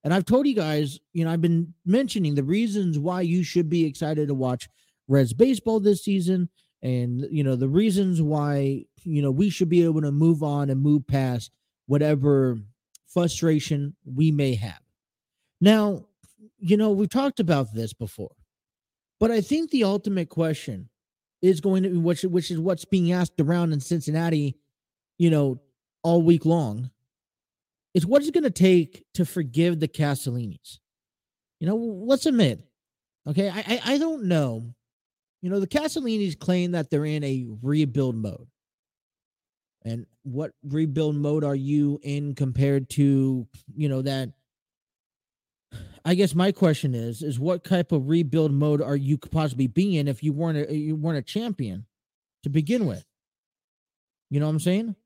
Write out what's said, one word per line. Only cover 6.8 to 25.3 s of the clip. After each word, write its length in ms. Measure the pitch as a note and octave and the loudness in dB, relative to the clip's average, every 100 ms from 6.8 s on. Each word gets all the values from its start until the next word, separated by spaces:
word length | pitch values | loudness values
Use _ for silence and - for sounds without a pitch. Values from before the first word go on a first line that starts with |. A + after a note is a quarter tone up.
and, 460 | B2+ B2+ A#2+ B2 C#3 | -4 -2 -2 -4 -4
you 140 | D3+ | -2
know, 120 | C#3 B2+ | 0 0
the 140 | C3+ | 2
reasons 520 | D#3+ A3 F#3+ F#3+ E3+ | 2 2 2 0 0
why, 640 | D3+ D3+ D3 C#3+ C#3 C3+ - _ | 0 0 0 0 0 -4 -8 _
you 180 | F3 D3 | -4 0
know, 80 | C#3+ | 0
we 200 | C3 G3+ | 2 0
should 200 | - F3+ | 2 2
be 140 | F3 | 4
able 180 | E3+ D#3 | 4 2
to 100 | D3 | 0
move 300 | C#3+ E3 D#3 | 2 4 4
on 280 | D3+ C#3+ C#3+ | 0 -2 0
and 120 | C3+ | 2
move 240 | C#3 D3 C3 | 2 2 2
past 460 | C#3 C3 A#2+ - _ _ _ - | 0 0 -4 -8 _ _ _ 0
whatever 720 | C#3+ D3+ D3+ C#3+ C#3 C3 A#2 G#2 _ _ - _ | 2 4 2 4 4 4 -2 -8 _ _ -20 _
frustration 880 | F3+ E3+ - E3 D#3 - D3 C#3+ - | 0 0 0 2 2 0 -4 -4 -10
we 280 | C3+ C3 D#3+ | -10 0 2
may 240 | D3 C3+ A#2 | 2 0 -2
have. 260 | G2 D2+ _ _ _ _ _ _ _ _ | -6 -10 _ _ _ _ _ _ _ _
Now, 460 | F#3+ A3 G#3 F#3+ - _ _ _ G#3+ _ | 6 6 2 -4 -10 _ _ _ -20 _
you 200 | F#3 G#3 | 2 2
know, 140 | G#3+ | 4
we've 180 | G3 G#3 | 2 0
talked 300 | B3+ C#4 - | 0 -2 -2
about 340 | F3 D3 A#2+ | 0 0 0
this 200 | A2 A2+ | -6 -8
before, 420 | - A2 - G2 _ _ _ _ _ _ _ _ _ | -8 -12 -10 -14 _ _ _ _ _ _ _ _ _
but 100 | A3+ | 0
I 120 | A3+ | 0
think 280 | F3+ D4+ D#4+ | 0 -2 0
the 140 | C4+ | 2
ultimate 460 | G3+ G3+ G3+ F#3+ E3 | 2 0 -2 -4 -4
question 600 | D#3+ D#3+ D3+ - G2 A2+ _ _ _ _ _ | -2 -2 -2 -8 -12 -14 _ _ _ _ _
is 180 | F#3 E3+ | 2 2
going 220 | G3 F#3+ | 2 0
to 60 | F#3+ | 0
be, 80 | F3+ | 0
which, 260 | E3 D#3 | 0 0
which 260 | F#3 F3 D#3 | 0 -2 -2
is 80 | E3 | -4
what's 280 | E3+ F3 - | -2 -4 0
being 260 | F#3+ E3+ | 0 2
asked 280 | F3+ F3 - | 0 -2 0
around 340 | D3 F3 E3+ | 0 2 0
in 60 | D3+ | -2
Cincinnati, 760 | - E3+ D3 D#3 E3+ D#3+ C#3+ - _ _ _ _ _ _ | -2 -4 -2 -2 0 0 -2 -6 _ _ _ _ _ _
you 100 | |
know, 320 | E3+ | 4